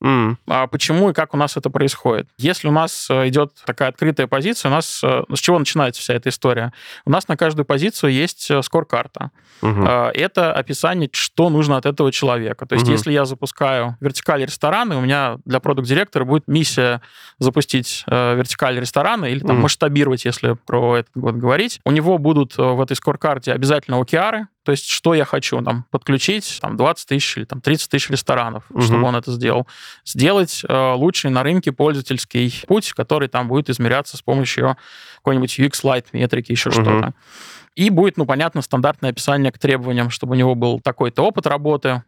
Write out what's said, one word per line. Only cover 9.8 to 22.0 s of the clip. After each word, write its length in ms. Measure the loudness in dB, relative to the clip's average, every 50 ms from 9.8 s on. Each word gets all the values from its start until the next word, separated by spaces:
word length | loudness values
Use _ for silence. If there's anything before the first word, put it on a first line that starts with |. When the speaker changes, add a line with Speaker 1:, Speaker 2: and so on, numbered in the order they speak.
| 2
Speaker 2:
А, 240 | 2 2 2 0 0 0
это 400 | -2 -2 -2 0 0 0 0 0
описание, 560 | -2 -4 -4 -6 -2 -2 -2 0 0 -2 -4 -4
что 380 | -4 -6 -4 0 2 2 4
нужно 260 | 4 4 4 4 2
от 100 | 2 0
этого 260 | 0 0 2 0 0 0
человека. 540 | 0 0 0 0 0 -2 -4 -6 -8 -6
То 80 | -2 2
есть 120 | 2 4
Speaker 1:
Мгм. 60 | 4 4
Speaker 2:
если 200 | 2 2 2 2
я 120 | 2 2
запускаю 720 | 0 -2 -6 -8 -8 -4 -2 0 0 0 0 -2 -4 -4 -4
вертикаль 440 | -4 -4 -4 -4 -4 -2 -2 -2 -2
рестораны, 520 | -4 -6 -2 -2 0 0 0 0 -2 -2
у 40 | -2
меня 380 | 0 0 0 0 0 -2 -4 -6 -6
для 160 | -2 -2 -2
продукт-директора 640 | 0 0 -2 0 0 0 2 0 0 0 -2 -2 0
будет 240 | 2 0 0 0 0
миссия 520 | 0 0 0 0 0 0 0 0 0 -2 -6 -14 -20 -20 -20 -16 -6 0
запустить, 680 | 0 2 2 2 0 0 0 -2 -2 -2 -8 -8 -4
э, 280 | -2 0 2 2 2 2
вертикаль 420 | 0 -2 -4 -2 -2 0 0 0 -2
ресторана 460 | -4 -2 0 0 0 2 0 0 -2
или 140 | -4 -4 -4
там 120 | 0 0 2
Speaker 1:
Мгм. 60 | 4 4
Speaker 2:
масштабировать, 640 | 2 2 2 0 2 2 2 2 2 2 0 -2
если 320 | -4 -4 -2 0 -2 -2 -2 _
про 320 | -2 -2 0 2 2 2 0
этот 120 | -2 _ -8
год 200 | -6 -4 -2 -2
говорить. 440 | 0 0 0 2 2 0 -2 -4 -4 -2
У 60 | 0
него 280 | 2 2